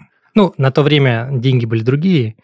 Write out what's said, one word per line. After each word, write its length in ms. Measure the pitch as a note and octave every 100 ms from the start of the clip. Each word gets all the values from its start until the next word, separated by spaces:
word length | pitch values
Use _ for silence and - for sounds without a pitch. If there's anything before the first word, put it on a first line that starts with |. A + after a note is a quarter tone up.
| _ _ _ -
Ну, 180 | F#3 -
на 140 | C3+
то 120 | B2+
время 440 | D3 D3 C3+ A#2 A#2+
деньги 340 | C3+ B2 B2+ A#2
были 160 | A2+
другие. 560 | A2+ C#3 F3+ F3 A2+ -